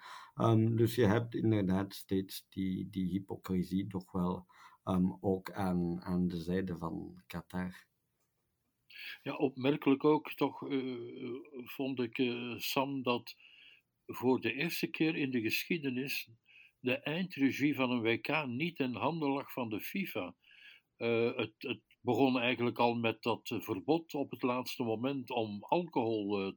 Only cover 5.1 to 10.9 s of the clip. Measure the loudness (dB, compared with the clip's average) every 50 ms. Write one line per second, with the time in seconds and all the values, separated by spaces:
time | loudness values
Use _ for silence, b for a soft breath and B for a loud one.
5.1 | 2 0 0 0 0 0 -2 -6 -6 -2 -2 0 2 2 0 0 -2 -4 -4 -2
6.1 | 0 2 2 2 0 -2 -2 -2 0 0 0 -2 -4 -4 -6 -6 -6 -6 -8 -10
7.1 | -12 -16 -18 _ -10 -10 -10 -8 -6 -6 -6 -6 -8 -12 -20 _ _ _ _ _
8.1 | _ _ _ _ _ _ _ _ _ _ _ _ _ _ _ _ B B B B
9.1 | B B -8 -8 0 2 2 0 2 2 4 4 4 4 4 4 4 6 6 6
10.1 | 6 6 2 -4 -2 0 0 0 0 -4 -6 -4 -2 -2 -2 -2